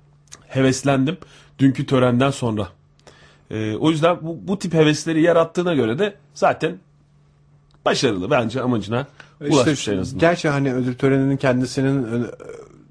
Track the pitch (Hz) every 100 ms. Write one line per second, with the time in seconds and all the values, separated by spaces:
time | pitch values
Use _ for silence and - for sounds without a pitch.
0 | _ _ _ - - 131 131 127 139 135
1 | 135 180 - - - - 135 135 135 131
2 | 123 120 139 135 117 107 98 - _ _
3 | - - - _ _ 107 107 107 156 156
4 | 165 170 160 151 165 202 175 160 156 151
5 | 165 160 165 170 165 180 175 147 110 131
6 | 208 - _ - 143 - 160 180 _ _
7 | _ _ _ _ _ _ _ _ - 180
8 | 127 95 95 127 113 131 127 113 98 120
9 | 147 - - _ 147 147 139 139 107 98
10 | 92 135 165 175 156 139 139 123 127 123
11 | 135 135 135 135 135 123 127 139 135 139
12 | 113 120 113 - - - - - -